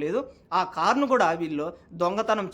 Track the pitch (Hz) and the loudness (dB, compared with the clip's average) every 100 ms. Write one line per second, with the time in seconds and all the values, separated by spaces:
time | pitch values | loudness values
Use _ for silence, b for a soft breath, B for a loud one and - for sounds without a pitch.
0 | 151 214 - B B 175 180 - 175 240 | -2 -4 -6 B B -2 -2 0 2 2
1 | 277 254 175 170 165 147 156 170 B 170 | 2 4 4 2 -4 -4 -4 -8 B -2
2 | 175 202 220 220 185 | 0 0 0 0 -2